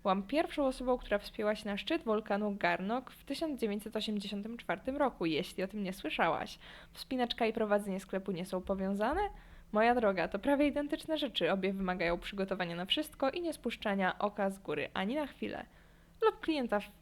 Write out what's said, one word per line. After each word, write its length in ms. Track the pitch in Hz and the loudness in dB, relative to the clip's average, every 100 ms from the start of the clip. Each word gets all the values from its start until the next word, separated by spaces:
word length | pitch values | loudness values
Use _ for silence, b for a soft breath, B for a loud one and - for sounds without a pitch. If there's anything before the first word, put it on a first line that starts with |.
Byłam 220 | 208 190 | 2 0
pierwszą 420 | 196 285 359 - 269 | 2 0 0 0 0
osobą, 320 | 254 247 254 | 0 0 0
która 220 | - 208 | 0 -2
wspięła 360 | - - 208 214 | -2 -2 -2 0
się 140 | 208 | -4
na 80 | 202 | -4
szczyt 260 | - 330 | -2 -2
wulkanu 520 | 233 214 - 202 208 202 | 2 0 2 0 0 0
Garnok 560 | 175 175 190 247 262 | 0 2 0 -2 -4
w 120 | - | -20
tysiąc 360 | - 277 320 254 | -10 -4 -2 0
dziewięćset 360 | 220 208 214 214 | -2 -2 -4 -4
osiemdziesiątym 600 | 208 208 196 202 214 240 | -2 -4 -4 -6 -6 -10
czwartym 400 | - 175 - 277 | -4 -2 -2 0
roku, 280 | 269 - 170 | 0 2 0
jeśli 380 | 151 185 - | 0 -2 -4
o 40 | 190 | -4
tym 160 | 214 | -2
nie 100 | 185 | -4
słyszałaś. 680 | 190 302 269 175 143 - - B B B | -4 -4 2 2 2 -4 -10 B B B
Wspinaczka 520 | - - 254 240 - 226 | -16 -6 0 0 2 0
i 80 | |
prowadzenie 460 | 226 214 208 202 190 | 2 2 2 2 -4
sklepu 320 | - 190 190 | -2 -4 -2
nie 140 | 175 180 | -4 -2
są 160 | 185 | -4
powiązane? 600 | 185 196 190 202 220 330 415 B B B B | -2 0 0 0 0 0 -2 B B B B
Moja 240 | 208 226 247 | 4 6 6
droga, 320 | 214 190 170 | 4 4 0
to 120 | 202 | 0
prawie 280 | 262 277 294 | 2 4 4
identyczne 500 | 277 294 320 - 311 | 2 -2 -4 -2 0
rzeczy. 340 | 285 - 165 | 0 2 2
Obie 220 | 196 190 | 2 0
wymagają 440 | 196 185 180 170 175 | 0 -2 2 2 0
przygotowania 580 | - 202 196 190 175 170 | -4 -4 -2 0 -2 -4
na 100 | 185 | 0
wszystko 460 | - 294 - 269 | 0 0 0 0
i 100 | 349 | 0
nie 120 | 339 | -4
spuszczania 680 | 294 240 - 214 196 185 - | -4 -6 -2 -2 2 2 2
oka 300 | 202 208 196 | -2 0 -2
z 100 | 196 | -2
góry 300 | - 147 - | -4 -2 -2
ani 220 | 190 190 294 | -2 -2 -2
na 120 | 277 | -4
chwilę. 380 | - 214 - - b b b b - | -4 -6 -6 -10 b b b b 2
Lub 180 | 440 - | 2 2
klienta 400 | - 311 240 208 | -2 0 2 0
w 100 | - - | -2 -16